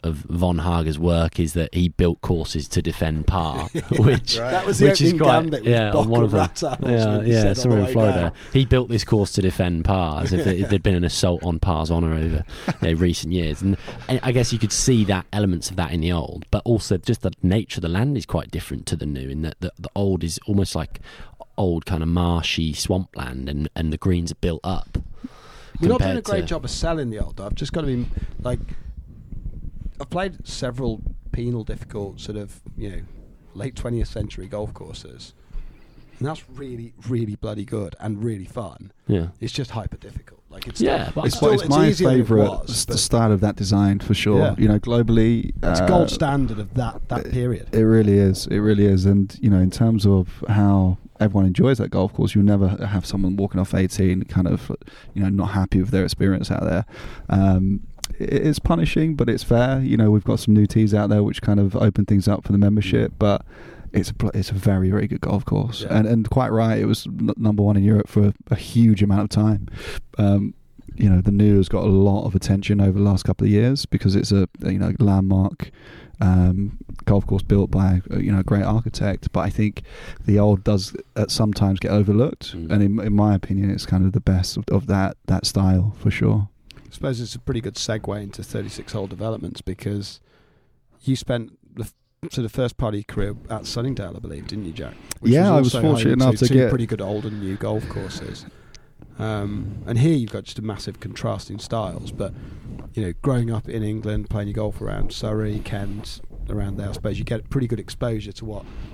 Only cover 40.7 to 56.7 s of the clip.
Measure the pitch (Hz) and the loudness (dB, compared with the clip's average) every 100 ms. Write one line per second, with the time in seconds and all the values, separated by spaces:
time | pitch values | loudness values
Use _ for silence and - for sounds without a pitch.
40.7 | - - - - - 151 - 147 135 151 | -2 0 0 -4 -4 -2 2 4 4 4
41.7 | 143 208 196 180 131 107 110 101 95 - | 4 4 4 4 4 4 4 4 0 -6
42.7 | 113 - 117 - 120 113 101 104 - 98 | -6 -4 -2 0 2 4 4 2 -2 0
43.7 | 101 101 98 - 101 104 101 151 - 107 | 2 4 2 0 0 2 4 4 4 4
44.7 | 104 - 120 110 113 113 113 - - - | 4 2 2 4 4 4 2 -2 -2 0
45.7 | 85 92 - - - 151 139 127 107 104 | 2 4 4 2 0 0 0 0 -4 -6
46.7 | 127 113 - - 120 - 123 123 110 - | -4 -4 -4 -6 -6 -4 -2 -2 -4 -2
47.7 | 110 110 113 104 101 98 92 - 101 107 | 2 6 6 6 6 6 2 0 0 4
48.7 | 101 101 95 98 101 95 - 113 95 92 | 6 6 6 6 4 2 0 4 6 4
49.7 | - 113 113 101 98 90 - - 104 101 | 4 2 4 4 4 2 -4 -2 2 4
50.7 | 98 92 92 - - 107 98 95 92 123 | 6 4 2 -4 0 2 4 4 4 4
51.7 | 123 98 95 92 - 101 104 101 101 95 | 2 0 0 -2 0 0 4 4 4 2
52.7 | 98 101 95 - 98 95 98 98 92 95 | 0 -2 -4 -2 -2 0 0 -2 -2 0
53.7 | 92 92 - 95 92 - - 90 - - | 0 0 2 2 2 0 0 0 0 -4
54.7 | - - - - - 98 98 92 98 92 | -10 -12 -20 -12 -4 -2 0 -2 -2 0
55.7 | 95 92 95 92 - 98 95 - - - | 0 2 0 0 0 0 0 -2 -2 -2